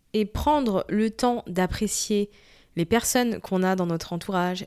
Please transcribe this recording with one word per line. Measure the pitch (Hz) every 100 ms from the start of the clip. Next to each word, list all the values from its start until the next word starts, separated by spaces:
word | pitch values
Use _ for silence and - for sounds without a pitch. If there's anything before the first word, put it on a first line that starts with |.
| _
Et | 214
prendre | 208 - 294 302 247 190 -
le | 208 220
temps | 214 247 240 -
d'apprécier | 185 180 - 214 - - 208 202 - - - _
les | -
personnes | 170 226 - 254 240 214
qu'on | - 185
a | 185 190
dans | 175
notre | 165 -
entourage, | 170 - 185 180 180